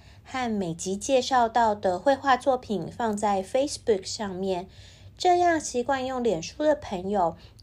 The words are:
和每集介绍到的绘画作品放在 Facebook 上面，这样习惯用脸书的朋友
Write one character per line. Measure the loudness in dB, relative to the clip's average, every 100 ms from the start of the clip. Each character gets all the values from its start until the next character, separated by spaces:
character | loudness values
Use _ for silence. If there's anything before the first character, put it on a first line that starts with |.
| -20 -20
和 | -10 -4 -2
每 | -2 -2
集 | -4 -6 -4
介 | 0 0
绍 | 2 2 4
到 | 4 2
的 | 2 -2 2
绘 | 2
画 | 2 2 2
作 | 2 -2
品 | -2 -6 -6
放 | -4 -4
在 | 0 0 0
Facebook | 0 -2 -2 -2 0 0
上 | -2 -8 -8
面， | -4 -4 -4 -6 -16 -20 -20 -20 0
这 | 4 4
样 | 4 2
习 | -2 -4
惯 | -2 -2 -2
用 | -2
脸 | 0 0
书 | -4 0
的 | 0
朋 | 0 -2 -8 -2
友 | 0 0 -2 -14 -12